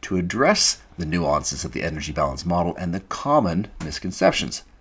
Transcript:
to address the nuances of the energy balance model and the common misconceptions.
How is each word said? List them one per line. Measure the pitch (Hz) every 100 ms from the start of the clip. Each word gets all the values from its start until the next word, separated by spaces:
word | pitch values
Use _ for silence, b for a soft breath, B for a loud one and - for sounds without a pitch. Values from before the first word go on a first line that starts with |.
to | - 92
address | 87 107 147 208 - - - -
the | 80
nuances | 87 78 73 71 69
of | -
the | -
energy | 80 78 73
balance | 73 71 69 87
model | 87 87 82
and | 90
the | 90
common | - - 143 147 101 82 104 -
misconceptions. | 76 - 92 - 92 - 69 - - -